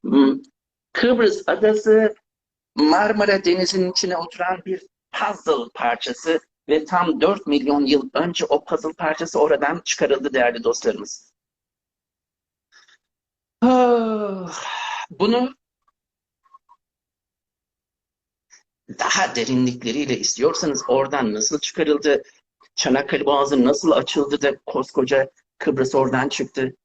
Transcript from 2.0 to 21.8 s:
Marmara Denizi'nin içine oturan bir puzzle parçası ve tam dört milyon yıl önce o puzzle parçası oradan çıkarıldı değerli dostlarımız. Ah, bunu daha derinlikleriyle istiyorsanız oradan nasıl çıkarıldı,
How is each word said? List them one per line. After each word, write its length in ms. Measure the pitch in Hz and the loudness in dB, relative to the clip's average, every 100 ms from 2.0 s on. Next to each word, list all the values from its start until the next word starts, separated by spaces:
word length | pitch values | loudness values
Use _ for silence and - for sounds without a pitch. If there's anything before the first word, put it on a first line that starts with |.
| 214 214 _ _ _ _ _ - | 4 -2 _ _ _ _ _ 2
Marmara 720 | 151 170 208 214 208 196 175 | 4 4 2 2 2 2 2
Denizi'nin 460 | 180 175 185 180 | 0 0 0 0
içine 260 | 185 190 175 | -2 -2 -4
oturan 440 | 170 - 180 185 185 | -8 -6 -4 -4 -6
bir 220 | 185 - _ _ | -8 -10 _ _
puzzle 580 | - - 196 - 143 117 | -6 -6 -4 -2 -2 -2
parçası 680 | - 120 117 - 123 160 165 _ _ - | -4 -2 -2 -6 -6 -2 -2 _ _ -2
ve 160 | 156 156 | -2 2
tam 360 | 180 175 156 | 0 0 2
dört 260 | 165 202 - | 0 0 0
milyon 380 | 143 131 147 135 | 0 2 0 2
yıl 240 | 143 131 | 0 0
önce 320 | 131 170 170 160 | -4 -2 -4 0
o 200 | 147 - | -2 0
puzzle 280 | 160 151 | -6 -4
parçası 460 | 160 160 156 165 - | -6 -4 -4 -4 0
oradan 420 | 151 143 143 170 - | 2 2 0 -4 -6
çıkarıldı 480 | - 143 135 131 | -2 0 0 0
değerli 300 | 127 120 117 | 0 0 0
dostlarımız. 680 | 113 120 120 104 101 - _ _ _ _ _ _ _ _ _ _ _ _ _ _ _ _ _ _ _ _ _ _ _ _ | -4 -2 -2 -4 -10 -16 _ _ _ _ _ _ _ _ _ _ _ _ _ _ _ _ _ _ _ _ _ _ _ _
Ah, 1000 | 240 254 247 240 226 214 208 190 180 - - - - - - | 4 4 4 2 0 -4 -4 -8 -10 -12 -10 -10 -10 -10 -12
bunu 460 | - 208 240 254 - _ _ _ _ _ _ _ _ _ _ _ _ _ _ _ _ _ _ _ _ _ _ _ _ _ _ _ _ _ - _ _ _ | -2 0 2 -2 -8 _ _ _ _ _ _ _ _ _ _ _ _ _ _ _ _ _ _ _ _ _ _ _ _ _ _ _ _ _ -20 _ _ _
daha 460 | - - - 185 127 | -6 -2 0 -2 -4
derinlikleriyle 840 | 113 127 127 123 120 123 139 143 | -2 0 0 -2 -6 -4 -2 -2
istiyorsanız 640 | - - 143 160 170 139 - | -4 0 -2 0 -4 -4 0
oradan 460 | 127 135 139 117 | 0 0 -2 -2
nasıl 260 | 107 107 147 | -2 -4 -4
çıkarıldı, 640 | - - | -6 -4